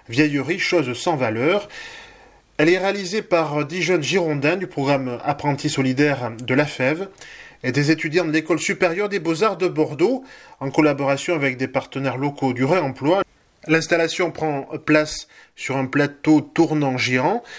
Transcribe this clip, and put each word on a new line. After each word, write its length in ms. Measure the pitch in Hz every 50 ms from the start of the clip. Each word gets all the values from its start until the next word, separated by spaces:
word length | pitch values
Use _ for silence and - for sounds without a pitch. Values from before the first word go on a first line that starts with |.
| _ -
vieillerie, 500 | 117 131 156 151 143 143 127 139 185 185
chose 400 | - - 180 170 143 123 123 -
sans 160 | - 180 165
valeur. 540 | 135 127 113 107 113 127 160 190 208 - - - - - - - - - - - - - - - _ _ _ _ -
Elle 120 | 151 165
est 80 | 180 180
réalisée 440 | 185 196 202 202 196 170 196 220 202
par, 380 | - 180 165 160 147 147 151
euh, 40 | 143
dix 180 | 139 165 185 165
jeunes 200 | 160 185 165 143
girondins 540 | 127 165 190 170 156 151 143 131 151 175
du 100 | 196 185
programme 540 | - - - 135 139 143 135 131 127 120 117 -
Apprentis 480 | - 151 - - 147 143 - - 147
solidaires 600 | - 139 135 131 127 127 147 147 135 120 123 113 113 110 127
de 120 | 120 127
la 120 | 135 147
Fève 420 | 147 - - 127 135 156 170 196 196 - - - - - - - - - _ -
et 80 | 127
des 220 | 120 143 147 147 160
étudiants 320 | 156 - 160 143 180 175
de 80 | 156 151
l'École 260 | 160 156 - 175 151
supérieure 500 | - - 190 143 190 175 165 190 208 202
des 120 | 202 190
beaux-arts 360 | 151 165 165 151 214 220 196
de 120 | 165 185 175
Bordeaux, 560 | 147 151 156 131 147 131 170 220 269 262 - - - - - - - -
en 140 | 135 139 -
collaboration 640 | - 156 151 139 135 139 135 139 135 - - 175
avec 200 | 156 139 135 127
des 120 | 123 131 -
partenaires 480 | - 135 - - - 139 135 135 120
locaux 360 | 127 139 147 147 - 139 131 120
du 120 | 117 131
réemploi. 580 | 135 175 185 156 135 127 - 131 147 180 196 180 - _ _ _ _ _ _ - -
L'installation 640 | 156 160 156 - 175 165 165 160 - - 185 160 -
prend 300 | - 156 156 143 139 139 - - - -
place 440 | - 151 151 151 151 - - - - - - - _ _
sur 220 | - - - 127
un 100 | 135 131
plateau 540 | 131 131 143 147 139 - - - 156 156 147
tournant 580 | 147 - - - 165 139 156 151 143 135 131 127
géant. 460 | 120 123 127 127 127 165 208 240 - - -